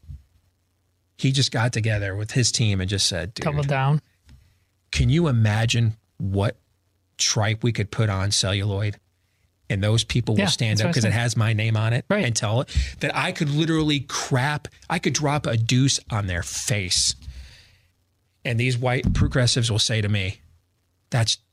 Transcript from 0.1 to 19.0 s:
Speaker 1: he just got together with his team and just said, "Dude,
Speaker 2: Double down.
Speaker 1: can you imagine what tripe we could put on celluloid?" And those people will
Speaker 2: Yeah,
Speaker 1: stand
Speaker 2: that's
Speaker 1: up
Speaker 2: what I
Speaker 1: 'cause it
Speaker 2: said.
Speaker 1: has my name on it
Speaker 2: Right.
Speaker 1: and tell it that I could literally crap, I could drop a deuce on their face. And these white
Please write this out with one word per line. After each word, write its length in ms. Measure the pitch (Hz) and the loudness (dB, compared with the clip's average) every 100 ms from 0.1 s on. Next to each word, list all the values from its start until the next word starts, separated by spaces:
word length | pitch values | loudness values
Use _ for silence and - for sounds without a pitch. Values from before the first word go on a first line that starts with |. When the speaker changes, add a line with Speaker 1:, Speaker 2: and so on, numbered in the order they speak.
| - - _ _ _ _ _ _ _ _ - | -18 -20 _ _ _ _ _ _ _ _ -4
Speaker 1:
he 160 | 135 | 0
just 180 | 135 123 | 0 0
got 200 | 127 120 | 0 0
together 420 | 117 110 104 98 98 | 0 0 -2 -2 -6
with 140 | 110 | -2
his 200 | 131 113 | 0 0
team 280 | - 110 95 | 2 0 0
and 80 | 92 | 0
just 180 | 98 - | -2 -2
said, 260 | 90 90 | -2 -6
"Dude, 100 | - | -4
Speaker 2:
Double 180 | 160 147 | -4 -2
down. 380 | 143 135 135 151 - _ _ - _ _ _ _ _ | 0 0 2 0 -2 _ _ -20 _ _ _ _ _
Speaker 1:
can 160 | - 123 | 0 2
you 160 | 156 165 | 4 2
imagine 680 | 120 107 107 117 120 113 110 _ - | 4 4 4 2 2 0 -2 _ -8
what 380 | 98 98 98 - _ _ _ _ _ - | -2 0 0 -2 _ _ _ _ _ -4
tripe 440 | - - 104 110 | -2 0 0 0
we 80 | 120 | 0
could 180 | 110 101 | 0 -4
put 180 | - 110 | 0 0
on 220 | 95 98 | 2 0
celluloid?" 680 | - 98 101 104 98 104 - _ _ _ _ _ _ - | 0 0 0 0 -2 -4 -6 _ _ _ _ _ _ -4
And 160 | 101 | 0
those 180 | 104 113 | 2 2
people 320 | - 127 113 | 0 -2 0
will 60 | 107 | 2
Speaker 2:
Yeah, 60 | 196 | 0
Speaker 1:
stand 320 | - 113 107 | 0 0 2
Speaker 2:
that's 60 | |
Speaker 1:
up 20 | 170 | 2
Speaker 2:
what 40 | |
I 40 | |
Speaker 1:
'cause 100 | - | 2
it 80 | 139 | 2
Speaker 2:
said. 0 | |
Speaker 1:
has 240 | 117 120 113 | 2 0 0
my 160 | 110 | 0
name 240 | 107 110 107 | 2 0 0
on 160 | 113 | 0
it 120 | 120 - | -2 0
Speaker 2:
Right. 140 | 208 | 0
Speaker 1:
and 100 | 127 | 0
tell 260 | 110 107 117 | 0 0 0
it 60 | 151 - - - | 0 -2 -2 -4
that 140 | 143 | -4
I 160 | - 160 | -2 -4
could 180 | 180 151 | -2 -2
literally 500 | 147 160 160 151 143 | 0 2 2 2 0
crap, 680 | - - - 131 139 147 - - - | -2 -8 -2 0 0 -2 -8 -16 -6
I 100 | 175 | -2
could 140 | 175 | -2
drop 340 | 131 147 147 - | 0 0 0 0
a 100 | 117 | 0
deuce 440 | 113 127 135 - - | 2 4 4 0 -2
on 160 | 107 95 | -4 -2
their 160 | 87 | -4
face. 720 | - - - 104 90 - - - - - - - - _ _ _ _ _ _ _ | -4 -6 -4 -2 -2 0 0 -4 -10 -16 -18 -20 -20 _ _ _ _ _ _ _
And 140 | 135 117 | -4 0
these 180 | 123 123 | 0 0
white 360 | 127 123 | 0 0